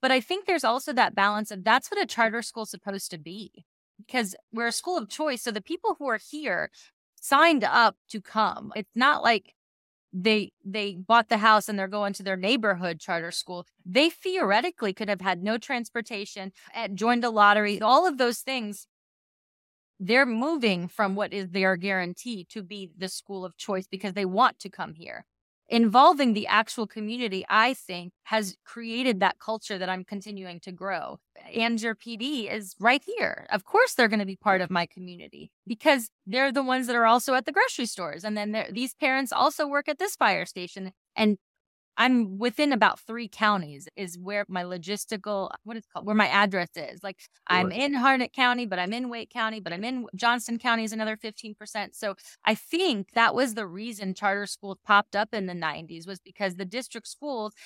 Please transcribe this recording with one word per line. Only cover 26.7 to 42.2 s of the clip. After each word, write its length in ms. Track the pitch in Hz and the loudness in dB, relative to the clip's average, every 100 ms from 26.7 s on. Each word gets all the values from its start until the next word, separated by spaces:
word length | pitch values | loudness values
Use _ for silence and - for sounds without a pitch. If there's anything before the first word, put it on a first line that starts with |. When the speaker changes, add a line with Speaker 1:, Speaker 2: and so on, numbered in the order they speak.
| - 208 | -4 -8
Speaker 1:
community, 580 | 220 214 240 233 190 - | -8 -8 -6 -4 -4 0
I 260 | 214 240 | 4 4
think, 380 | 262 - 180 175 - | 0 -8 -12 -12 -16
has 320 | - 220 196 - | -4 -2 -2 -8
created 560 | - - 226 226 254 196 | -16 -14 -6 -2 0 2
that 180 | 196 - | 2 0
culture 400 | - 220 - 196 | -6 -8 -6 -6
that 100 | 185 | -4
I'm 140 | 185 | -4
continuing 560 | 185 202 202 202 185 175 | -6 -10 -10 -12 -12 -14
to 120 | - | -16
grow. 460 | 180 190 175 - - _ - - | -10 -6 -6 -6 -12 _ -20 -8
Angier 400 | - 233 226 226 | -2 0 0 -2
P 220 | 220 233 226 | -6 -10 -8
D 320 | 254 294 208 | -6 -6 -6
is 260 | 214 190 - | -8 -10 0
right 220 | 220 285 - | 2 2 0
here. 400 | 453 - - - | -4 -4 -4 -4
Of 140 | 208 | -6
course, 300 | - 415 508 | 2 4 4
they're 140 | - 226 | 4 2
gonna 180 | 214 196 | 2 -2
be 80 | |
part 280 | 190 214 190 | -2 2 2
of 80 | 180 | 2
my 160 | 180 170 | -2 -4
community 680 | - 180 175 156 147 151 _ - | -8 -16 -16 -18 -20 -20 _ -10
because 420 | 220 - 277 226 _ - | 0 2 2 0 _ -4
they're 240 | 240 277 | 0 0
the 140 | 262 | 0
ones 240 | 254 254 247 | 0 0 0
that 80 | 240 | 4
are 100 | 226 | 6
also 280 | 240 - | 6 4
at 100 | 262 | 0
the 80 | 262 | 2
grocery 340 | 302 508 - 240 | 2 2 0 -6
stores. 380 | - 170 165 | -6 -8 -8
And 120 | 208 214 | -6 -4
then 140 | 208 | -4
they're, 180 | 214 - | -4 -4
these 220 | 196 254 | -6 -6
parents 360 | - 285 262 262 | -2 0 0 0
also 380 | - 294 - 294 | 2 2 2 0
work 200 | 285 285 | 0 -2
at 120 | 285 | -4
this 160 | 392 - | -4 2
fire 280 | 233 175 | 2 2
station. 460 | 175 185 175 202 190 - _ | -2 -8 -10 -10 -12 -14 _
And 220 | - 214 202 _ _ _ _ _ - | 2 2 2 _ _ _ _ _ 2
I'm 420 | 240 254 | 4 4